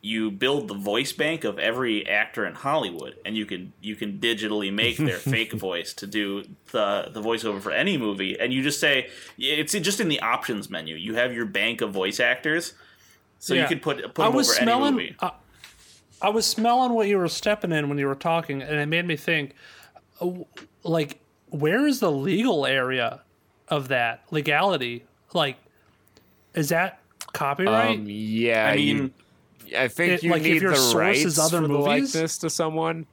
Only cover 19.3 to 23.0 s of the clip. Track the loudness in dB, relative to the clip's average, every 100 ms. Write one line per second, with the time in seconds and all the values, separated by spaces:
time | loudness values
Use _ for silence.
19.3 | 0 -2 -10 -20 -20 -20 -20 _ _ -6
20.3 | -6 -14 -18 -20 _ -2 0 -2 -6 _
21.3 | _ _ -2 2 4 2 4 2 2 2
22.3 | 2 2 2 2 2 2 0